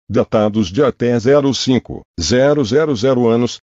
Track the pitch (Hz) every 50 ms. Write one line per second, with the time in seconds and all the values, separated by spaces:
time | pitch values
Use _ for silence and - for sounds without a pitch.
0 | _ _ 98 120 110 - - 113 104 107 101 110 107 82 92 110 147 127 110 -
1 | 123 120 120 120 101 123 143 147 135 139 127 - - - 131 117 - - - -
2 | - _ _ - 82 - 120 123 131 143 147 147 139 98 113 143 160 151 143 104
3 | 107 131 131 123 123 113 113 117 123 117 - - _ _ _